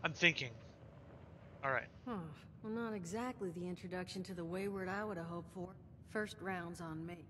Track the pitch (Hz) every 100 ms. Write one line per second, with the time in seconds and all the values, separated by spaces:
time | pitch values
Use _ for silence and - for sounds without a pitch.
0 | 170 151 175 160 131 113 - - - -
1 | - - - - - - 139 127 - -
2 | - 220 160 147 - - 220 220 233 214
3 | 170 214 247 247 196 170 175 180 185 180
4 | 180 196 180 180 165 185 196 196 185 196
5 | 214 185 165 170 170 185 180 190 - -
6 | - 220 214 - 185 185 170 175 170 160
7 | 165 175 151